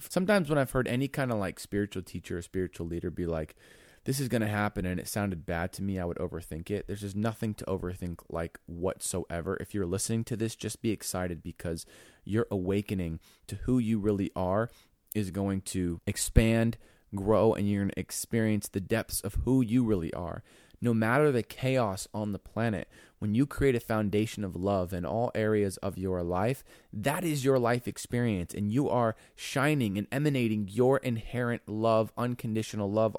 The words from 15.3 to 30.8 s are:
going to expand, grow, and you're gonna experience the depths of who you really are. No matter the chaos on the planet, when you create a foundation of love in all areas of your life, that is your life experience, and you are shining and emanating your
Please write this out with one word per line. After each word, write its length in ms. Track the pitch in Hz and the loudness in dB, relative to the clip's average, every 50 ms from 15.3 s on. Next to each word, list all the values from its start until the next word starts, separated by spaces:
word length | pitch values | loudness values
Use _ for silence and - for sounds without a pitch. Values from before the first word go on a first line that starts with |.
going 300 | 85 98 98 98 98 95 | -2 0 0 0 0 -2
to 400 | - - - 95 90 87 85 82 - | -4 -4 -2 0 0 0 -2 -2 -4
expand, 720 | - 101 - - - - 120 113 113 113 113 113 117 113 - - - _ _ _ _ - | -4 -4 -2 -4 4 6 6 6 6 6 4 2 2 0 -4 -10 -20 _ _ _ _ -6
grow, 380 | 98 95 104 110 92 104 113 - | 0 2 4 6 6 6 6 4
and 160 | - 101 101 | 4 2 2
you're 140 | 101 98 101 | 2 2 0
gonna 100 | 95 - | -2 -2
experience 720 | - - - - - - - - 113 110 110 107 101 - | -4 -6 -6 -8 -8 -4 -2 0 0 2 2 2 0 -2
the 140 | - - 101 | -4 -4 -4
depths 400 | 90 78 110 110 - - - - | -2 0 0 -2 0 -2 -6 -6
of 140 | - 107 - - - | -6 -4 -4 -2 2
who 160 | 117 131 131 | 2 4 4
you 240 | 127 101 113 127 123 | 4 4 4 4 4
really 280 | 110 104 90 82 - - | 4 2 2 0 -2 -4
are. 300 | - 87 80 82 - - - - - - - - - | -6 -6 -6 -8 -10 -12 -16 -20 -20 -20 -20 -10 -2
No 120 | - 120 117 | 0 2 2
matter 380 | 110 110 110 123 143 151 151 | 2 4 4 4 4 4 4
the 120 | 131 117 107 | 4 2 -2
chaos 680 | - - - 131 131 131 131 117 101 95 92 - - - | -4 -6 -4 0 0 2 2 2 0 -2 -4 -8 -8 -6
on 200 | 107 107 104 98 | -4 -4 -4 -4
the 60 | - | -6
planet, 500 | - - - 107 113 117 104 82 - - - - - - _ _ | -8 -6 -4 -2 0 0 0 -2 -4 -8 -14 -20 -20 -20 _ _
when 140 | 107 104 104 | -2 0 2
you 120 | 120 143 | 2 2
create 280 | 139 - - 139 139 123 | 2 0 2 2 4 4
a 60 | 117 | 2
foundation 640 | - - 113 107 107 101 90 104 110 113 - - 104 | 0 0 0 0 2 2 2 2 2 0 -2 -4 -6
of 100 | 92 - | -6 -4
love 380 | 87 92 98 101 95 90 87 | -2 0 2 2 2 0 -2
in 140 | 98 90 87 | -4 -4 -4
all 260 | 67 82 113 120 - - | -2 -2 0 -2 -2 0
areas 440 | 110 107 107 107 104 101 98 90 | 0 2 2 4 2 2 0 -2
of 200 | - - 98 90 | -4 -6 -6 -4
your 240 | 92 92 95 92 90 | -4 -2 -2 0 0
life, 400 | 87 85 87 90 104 117 135 - - - - - _ _ | 0 0 0 2 2 0 0 -2 -8 -16 -20 -20 _ _
that 320 | - 107 98 135 147 180 180 | -10 -4 -2 -2 -2 0 0
is 220 | 165 151 143 123 | -2 -2 2 2
your 120 | 135 135 | 4 4
life 300 | 127 120 113 123 123 - | 4 4 2 2 0 -2
experience, 640 | 101 95 - - - - 120 120 117 104 90 85 - - | -4 -8 -8 -6 -4 0 0 2 2 2 0 -2 -4 -4
and 160 | - 101 104 | -2 -2 0
you 200 | 107 139 143 - | 2 2 2 2
are 260 | - 123 117 113 110 - - - _ | 2 2 2 2 0 -4 -10 -20 _
shining 640 | - - - - 139 131 151 156 143 120 104 95 | -12 -10 -4 0 0 2 2 2 2 2 0 0
and 100 | 104 101 - | -2 -2 -2
emanating 560 | - 139 151 151 139 127 120 110 110 107 104 92 | -2 0 2 2 2 2 2 2 2 0 -2 0
your 280 | 101 120 | 2 4